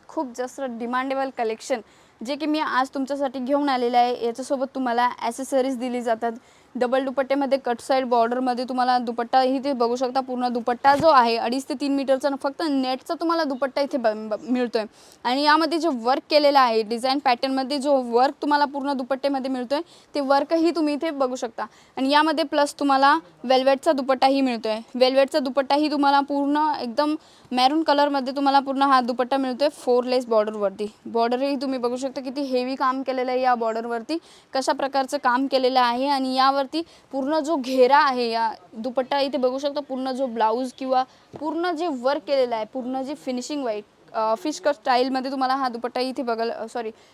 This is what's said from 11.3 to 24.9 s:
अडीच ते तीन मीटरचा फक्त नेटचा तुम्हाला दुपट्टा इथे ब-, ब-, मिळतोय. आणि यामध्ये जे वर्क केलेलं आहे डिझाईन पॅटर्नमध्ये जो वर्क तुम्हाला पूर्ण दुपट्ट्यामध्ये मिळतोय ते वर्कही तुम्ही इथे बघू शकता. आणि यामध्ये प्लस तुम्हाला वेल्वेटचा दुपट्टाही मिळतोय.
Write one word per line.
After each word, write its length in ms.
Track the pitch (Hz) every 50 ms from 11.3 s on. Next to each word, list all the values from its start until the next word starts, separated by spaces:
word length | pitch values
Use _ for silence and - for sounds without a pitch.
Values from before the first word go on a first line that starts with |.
| 226
अडीच 280 | 226 220 233 247 269 269 -
ते 60 | 302 247
तीन 140 | 294 277 277
मीटरचा 340 | 277 277 247 269 262 294 285 277 262
फक्त 200 | - 277 277 - 349 311
नेटचा 440 | 277 269 262 254 262 262 - - 339
तुम्हाला 300 | 285 349 330 339 330 320
दुपट्टा 360 | 269 277 247 285 269 - 294
इथे 160 | 285 277 -
ब-, 120 | 277 226 220
ब-, 420 | 214 214 220 220 214 202 - 220
मिळतोय. 340 | 247 247 247 233 - 226 208 214 _ - - - - _ -
आणि 180 | 233 247 277
यामध्ये 360 | 294 294 294 311 330 302 330 330
जे 100 | 294 339
वर्क 300 | 277 233 220 240 262 294 - -
केलेलं 300 | 330 294 302 285 285 277
आहे 220 | 262 240 226 220
डिझाईन 360 | 226 202 240 226 233 262 269 285
पॅटर्नमध्ये 600 | - 269 240 240 - 269 269 262 269 240 294 285
जो 160 | 247 294 285
वर्क 380 | 269 247 240 233 240 254 285 285 -
तुम्हाला 220 | - 294 294 285 285
पूर्ण 280 | 262 285 277 262 285
दुपट्ट्यामध्ये 580 | 285 247 262 240 277 254 - 277 285 269 247 262
मिळतोय 300 | 269 247 247 226 285 294 339 _ - - _ _ -
ते 60 | 302
वर्कही 500 | 277 262 277 277 294 - 330 330 320 339
तुम्ही 240 | 277 349 311 294 294
इथे 160 | 269 339 330
बघू 260 | 302 277 269 254 254
शकता. 260 | 262 277 226 - - 214 220 _ - _ _ -
आणि 120 | - 262 269
यामध्ये 360 | 285 294 302 320 311 277 320
प्लस 300 | 285 320 294 294 285 - -
तुम्हाला 400 | 294 285 269 269 269 277 302 320 - - _ _ -
वेल्वेटचा 480 | 240 262 262 262 269 269 262 - 339
दुपट्टाही 480 | 311 269 269 277 262 247 - 269 277 277
मिळतोय. 380 | 269 254 240 220 - 220 214 220 226 -